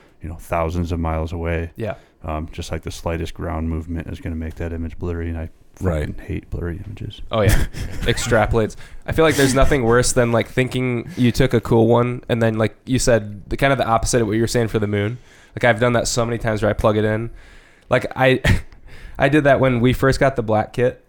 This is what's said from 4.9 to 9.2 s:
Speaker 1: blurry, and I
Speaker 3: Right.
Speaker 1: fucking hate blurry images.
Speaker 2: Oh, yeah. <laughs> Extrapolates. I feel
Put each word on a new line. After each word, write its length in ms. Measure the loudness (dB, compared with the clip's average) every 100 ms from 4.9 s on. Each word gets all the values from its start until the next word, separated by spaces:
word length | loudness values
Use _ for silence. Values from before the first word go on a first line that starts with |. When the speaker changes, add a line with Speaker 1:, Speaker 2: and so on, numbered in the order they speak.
| -8
Speaker 1:
blurry, 300 | -8 -6 -6
and 100 | -6
I 120 | -10 -14 -20 -6
Speaker 3:
Right. 280 | -4 -2 -4
Speaker 1:
fucking 180 | -8 -8
hate 240 | -10 -8
blurry 300 | -8 -8 -8
images. 380 | -10 -12 -14 -12 -6
Speaker 2:
Oh, 120 | 0
yeah. 80 | 4
<laughs> 520 | 4 2 -4 -8 -4
Extrapolates. 720 | -2 -2 2 2 2 2 0 -4 -14 -12 -6
I 60 |
feel 120 | 2